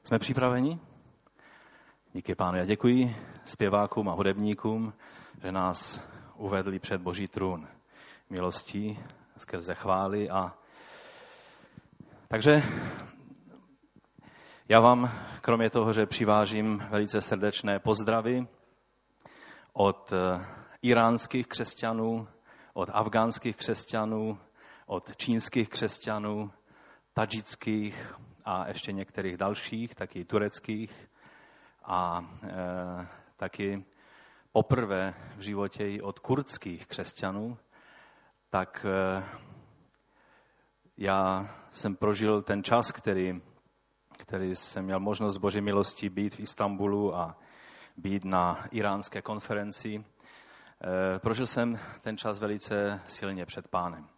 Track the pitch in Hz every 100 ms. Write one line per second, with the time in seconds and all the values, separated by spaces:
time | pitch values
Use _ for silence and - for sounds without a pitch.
0 | - 117 - 127 127 123 139 165 - -
1 | - _ _ _ - - - - - _
2 | _ 95 - 92 90 90 90 107 120 123
3 | 127 113 - - - - 104 104 104 -
4 | 101 87 95 98 104 101 110 110 110 107
5 | - - - - 92 95 92 90 - -
6 | - - - - 98 98 95 95 - 95
7 | 90 90 98 - 95 87 73 - _ -
8 | - - _ 92 90 - - 101 107 107
9 | - - _ - - 92 85 85 95 95
10 | 98 104 104 95 92 - - - - -
11 | - - - - - - - - _ _
12 | - - - 110 139 147 135 - - -
13 | - - - - - - _ _ _ -
14 | _ - - - - - - 113 117 123
15 | 123 117 - - - 117 113 120 110 110
16 | 104 - 104 107 101 107 107 104 - 107
17 | 104 104 - 101 104 - 107 98 - 107
18 | 107 113 110 127 123 - _ _ _ _
19 | _ _ - - - - - - 98 95
20 | - 95 92 90 98 - - - 120 117
21 | 113 117 - 127 123 - 117 - 113 113
22 | 113 113 110 - _ - - - 92 104
23 | 107 110 113 110 120 107 - 110 - 113
24 | 110 110 110 104 - _ - - - 95
25 | - - - 113 - 127 107 - 107 -
26 | - 107 104 104 104 - _ - - -
27 | _ - 107 110 107 - - 107 104 101
28 | - - - - - 92 90 - - 98
29 | 95 - 95 90 98 104 - 113 117 -
30 | 95 92 85 107 101 - - 107 110 -
31 | - _ - - - - - _ - 92
32 | 90 85 87 - 101 92 90 90 90 90
33 | 87 - - _ 95 - 101 98 98 _
34 | - - - - _ 113 104 127 107 95
35 | 95 95 - 107 101 101 101 - 104 104
36 | 101 - - 131 139 - 98 85 - -
37 | 90 - 98 101 113 123 _ - - -
38 | - _ _ _ _ 95 92 - 104 95
39 | 95 95 95 - - - - _ _ _
40 | _ _ _ _ _ _ _ _ _ -
41 | 98 98 95 95 98 - - - 110 95
42 | 107 104 107 104 - 101 95 120 117 -
43 | - 95 92 90 - _ _ _ _ _
44 | _ - - 95 95 92 - - 95 95
45 | 98 101 107 92 98 101 104 101 98 -
46 | 101 92 101 - 107 - 101 98 101 101
47 | 101 87 82 - - - - - - -
48 | 98 98 95 92 90 85 - 110 104 101
49 | 101 101 - 107 - 104 104 98 110 107
50 | 107 _ - - - - - _ - 92
51 | 95 95 113 113 127 - 120 113 - -
52 | 113 107 113 104 107 104 - 104 101 101
53 | - - 98 95 87 - - 90 87 80
54 | 73